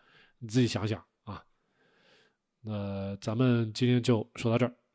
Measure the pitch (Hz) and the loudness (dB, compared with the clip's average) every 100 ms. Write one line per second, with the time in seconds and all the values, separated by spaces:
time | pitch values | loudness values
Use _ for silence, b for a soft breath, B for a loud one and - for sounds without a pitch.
0 | b b b _ 117 113 127 113 104 104 | b b b _ -4 0 2 0 -4 -6
1 | - _ - 95 - b b b b b | -10 _ -16 -16 -18 b b b b b
2 | b b b b _ _ 110 104 101 98 | b b b b _ _ -10 -8 -6 -6
3 | 98 101 - 110 127 120 113 107 123 123 | -8 -8 -4 0 2 2 0 0 2 4
4 | 120 113 - - 117 117 120 - _ | 4 2 0 -4 0 2 0 -2 _